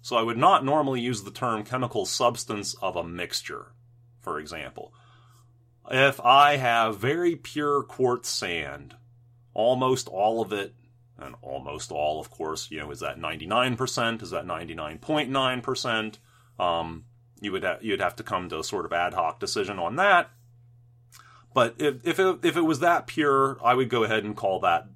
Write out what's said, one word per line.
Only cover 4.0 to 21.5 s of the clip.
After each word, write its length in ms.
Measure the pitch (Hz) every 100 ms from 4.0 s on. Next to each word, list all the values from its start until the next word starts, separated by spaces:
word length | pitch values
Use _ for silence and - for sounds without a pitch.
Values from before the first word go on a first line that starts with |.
| _ _
for 200 | - 78
example. 520 | 76 82 67 - - _ _ _ _ _ _ _ _ _ -
If 320 | 127 135 135
I 320 | 120 135 143 147
have 420 | 123 117 113 101
very 380 | 117 160 175 151
pure 480 | - 147 147 143
quartz 460 | 135 - 127 120 -
sand, 680 | - 98 85 71 71 71 - _ _ _ _ _
almost 540 | - 113 127 127 127 -
all 320 | 92 107 113
of 120 | 101
it, 220 | 104 98 _ _ _ _ -
and 200 | 69 -
almost 520 | - 69 67 73 -
all, 260 | 78 76 76
of 120 | 76
course, 380 | - 80 78 -
you 120 | 78
know, 100 | 76
is 80 | 71
that 220 | 76 71
ninety-nine 560 | 80 80 80 110 127 120
percent? 460 | 127 - 117 113
Is 80 | 92
that 160 | 87 90
ninety-nine 520 | 82 82 82 76 80
point 320 | - 151 131
nine 300 | 135 131 123
percent? 580 | 123 123 127 110 107 - _ _ _ -
Um, 460 | 90 85 82 80 - _ _ _
you 120 | 104
would 100 | 95
ha-, 160 | 92 82
you'd 200 | 110 98
have 160 | 92 -
to 80 |
come 240 | - 95 90
to 100 | 82
a 60 |
sort 220 | - 101 82
of 60 |
ad 220 | 85 87
hoc 240 | 90 82 -
decision 400 | 98 110 95 98
on 180 | 87 127
that. 340 | 202 180 170 _ _ - _ - _ _ _ - - - _